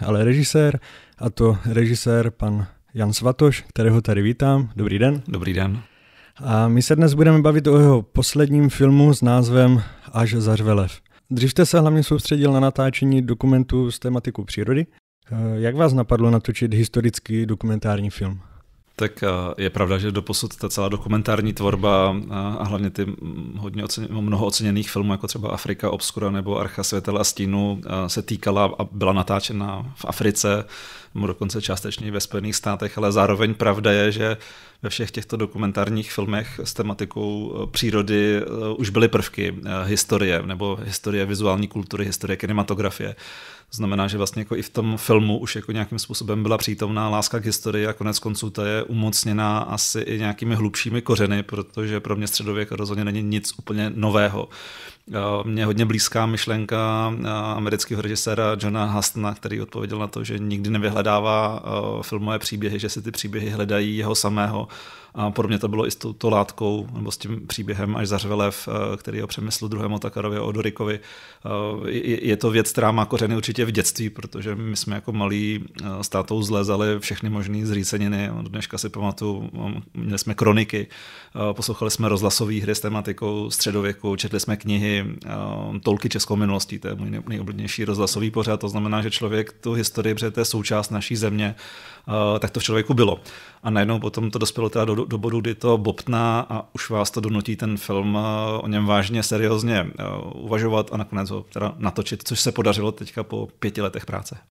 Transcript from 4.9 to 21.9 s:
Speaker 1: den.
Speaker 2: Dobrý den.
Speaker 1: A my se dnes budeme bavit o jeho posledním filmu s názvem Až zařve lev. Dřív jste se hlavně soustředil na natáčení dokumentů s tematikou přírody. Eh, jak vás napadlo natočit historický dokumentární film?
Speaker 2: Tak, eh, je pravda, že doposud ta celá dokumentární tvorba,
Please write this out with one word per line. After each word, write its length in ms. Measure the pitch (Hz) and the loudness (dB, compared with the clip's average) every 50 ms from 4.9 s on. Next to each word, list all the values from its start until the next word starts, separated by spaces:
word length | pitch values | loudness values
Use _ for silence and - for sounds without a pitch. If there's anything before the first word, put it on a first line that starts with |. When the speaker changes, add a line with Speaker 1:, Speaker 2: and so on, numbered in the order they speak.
| 95 101 | 2 4
Speaker 1:
den. 220 | 117 139 147 139 - | 4 4 4 2 -2
Speaker 2:
Dobrý 260 | - - 90 87 95 87 | -4 -4 -2 -2 0 0
den. 280 | 92 95 95 101 120 110 - _ _ _ _ _ - - - _ | 0 0 0 0 -4 -6 -12 _ _ _ _ _ -20 -20 -20 _
Speaker 1:
A 300 | - 135 123 113 110 113 | -8 -2 2 4 4 6
my 140 | 117 117 123 | 6 6 4
se 140 | - - 156 | 6 6 6
dnes 180 | 151 165 151 143 | 8 8 6 8
budeme 280 | 151 156 160 160 156 | 8 8 8 8 8
bavit 260 | 147 156 151 156 139 | 8 6 6 6 6
o 120 | 151 143 147 | 8 8 10
jeho 220 | 147 143 135 117 | 10 10 8 6
posledním 680 | 101 - - 131 123 - - 143 151 139 143 147 147 131 | 4 2 0 0 0 2 4 4 4 6 6 6 6 4
filmu 440 | - - 139 139 139 143 147 151 139 | 6 6 6 8 8 10 8 8 8
s 80 | - | 6
názvem 600 | 123 120 123 127 123 117 123 127 127 127 127 120 104 - - - - - | 6 6 6 6 4 6 6 8 8 8 8 6 4 0 -8 -16 -18 -6
Až 220 | - 113 117 107 117 | 0 2 2 2 2
zařve 400 | 113 107 110 110 107 107 110 104 | 2 2 2 2 4 4 4 4
lev. 260 | 101 95 90 - - - _ _ _ _ _ | 4 2 0 -2 -8 -16 _ _ _ _ _
Dřív 200 | 131 117 127 131 | 0 2 2 4
jste 140 | - 180 170 | 6 6 6
se 140 | - - 170 | 6 6 6
hlavně 240 | 156 156 156 156 143 | 6 6 6 4 4
soustředil 480 | - 151 143 - - 151 143 143 139 | 4 2 0 2 2 2 4 4 6
na 80 | 135 135 | 6 6
natáčení 640 | 135 135 - - 135 131 123 - 135 135 135 131 | 4 4 4 2 0 0 2 2 4 4 4 4
dokumentů 680 | 127 120 120 - - 135 131 131 127 - 127 127 123 120 | 4 2 0 2 4 6 6 6 4 4 2 2 2 0
s 80 | - - | -2 -4
tematikou 440 | - 127 123 123 - 123 - - 101 | -2 -2 -2 0 -2 -4 -6 -6 -8
přírody. 420 | - - 101 104 120 131 147 165 - _ _ _ _ _ _ _ - | -6 -4 -2 0 2 2 2 0 -2 _ _ _ _ _ _ _ -6
Eh, 40 | 113 113 113 110 110 | -4 -2 -2 -2 0
jak 200 | 110 113 117 127 | 0 0 0 2
vás 180 | 151 165 143 131 | 4 4 4 6
napadlo 380 | 127 117 - 123 113 117 117 | 4 4 4 4 4 6 6
natočit 420 | 117 110 - - 107 - 120 113 107 | 6 4 4 0 0 0 0 2 4
historický 720 | 110 113 - - 120 117 117 - - - - 110 113 113 | 4 2 4 2 2 2 2 0 -2 -4 -2 -2 0 0
dokumentární 640 | 107 107 - - 110 107 107 110 107 104 101 101 101 | 0 -2 -2 0 -2 0 0 0 0 0 0 -2 -4
film? 300 | - - 98 95 98 95 - - - - - _ _ _ _ _ _ | -4 -4 -4 -4 -4 -6 -10 -16 -20 -20 -20 _ _ _ _ _ _
Speaker 2:
Tak, 260 | - 107 101 - - 104 | -4 -4 -4 -2 -2 0
eh, 40 | 98 90 90 90 87 - | 0 0 0 -2 -4 -4
je 120 | - 98 90 | -2 -2 -2
pravda, 280 | - 101 98 90 98 | 0 0 2 2 2
že 140 | 92 104 107 | 0 0 0
doposud 440 | 98 104 95 - 101 - 117 104 - | -2 -2 -4 -2 -4 -4 -4 -6 -6
ta 140 | - - 98 | -6 -6 -4
celá 200 | - 107 98 98 | -2 -2 0 0
dokumentární 640 | 101 98 - 98 107 110 110 - 110 107 104 107 104 | -2 -2 0 0 0 2 2 2 0 2 0 0 -2
tvorba, 640 | - 101 101 101 95 101 101 | 0 0 0 2 2 4 4